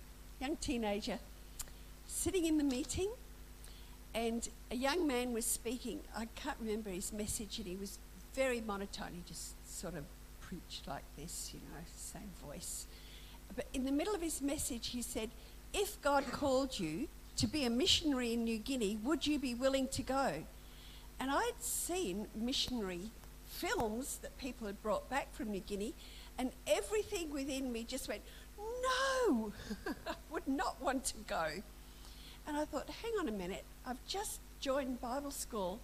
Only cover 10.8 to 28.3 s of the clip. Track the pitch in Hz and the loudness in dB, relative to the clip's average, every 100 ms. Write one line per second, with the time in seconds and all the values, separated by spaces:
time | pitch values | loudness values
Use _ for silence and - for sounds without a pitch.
10.8 | - 139 - - 165 - - 156 - 156 | -6 -6 -8 -10 -8 -6 -6 -8 -10 -10
11.8 | 170 - - - 208 170 147 156 - - | -10 -10 -10 -8 -8 -10 -8 -8 -6 -6
12.8 | - - - - - - - - - 269 | -8 -12 -12 -12 -12 -14 -8 -6 -2 0
13.8 | 262 285 370 392 330 - 277 294 - 240 | 4 4 4 2 2 0 2 2 0 -2
14.8 | - 247 - 240 226 - - - - 370 | -2 -2 -2 -2 -2 -6 -12 -12 -4 0
15.8 | 392 - 285 277 277 254 285 254 269 - | 2 2 6 6 6 2 6 6 4 2
16.8 | 160 165 302 - - - 220 311 247 233 | 0 2 -2 -4 -6 2 2 4 4 6
17.8 | 330 - 311 254 233 233 226 226 214 262 | 8 8 6 4 4 4 4 2 2 2
18.8 | 196 220 226 320 294 294 269 233 269 269 | 4 4 4 4 4 4 2 4 4 6
19.8 | 262 - 262 269 247 151 - - - - | 4 0 2 4 4 2 -4 -10 -14 -14
20.8 | - - - - 262 302 466 - - - | -14 -12 -12 -2 2 4 4 0 -2 0
21.8 | - 359 269 190 - 220 240 269 - 247 | 2 2 2 0 -2 0 2 4 2 2
22.8 | 190 175 214 - - - - - 349 453 | 0 -2 -6 -8 -14 -14 -10 -2 2 4
23.8 | 220 226 285 - - - 254 247 214 202 | 2 0 -2 -4 -8 -6 -6 -4 -6 -4
24.8 | 220 190 - 262 - - 226 208 - 196 | 0 0 2 0 0 -4 -2 -2 -2 -2
25.8 | 220 - - - - - 254 - - 330 | -2 -6 -12 -14 -10 -2 -2 -2 2 2
26.8 | 415 427 415 392 311 285 277 269 262 226 | 4 2 2 0 0 0 0 0 0 -2
27.8 | 233 262 - 214 - | -2 -4 -2 -4 -6